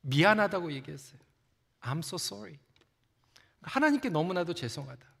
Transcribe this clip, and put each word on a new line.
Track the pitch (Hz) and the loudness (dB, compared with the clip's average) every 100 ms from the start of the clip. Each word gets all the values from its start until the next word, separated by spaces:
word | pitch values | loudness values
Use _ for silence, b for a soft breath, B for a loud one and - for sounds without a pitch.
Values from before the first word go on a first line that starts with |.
미안하다고 | 139 139 185 214 202 196 170 | 0 6 6 6 2 0 -4
얘기했어요. | 139 131 143 - - _ _ _ _ _ _ | -8 -10 -16 -16 -20 _ _ _ _ _ _
"I'm | 120 147 | -6 -6
so | 165 180 | -6 -6
sorry. | - 202 202 147 _ _ _ _ _ _ _ b b b | -6 -8 -14 -18 _ _ _ _ _ _ _ b b b
하나님께 | - 262 302 285 262 | -6 2 4 4 2
너무나도 | 156 170 180 175 | 0 2 0 -2
죄송하다. | 170 120 147 139 127 _ _ | -4 -6 -6 -12 -16 _ _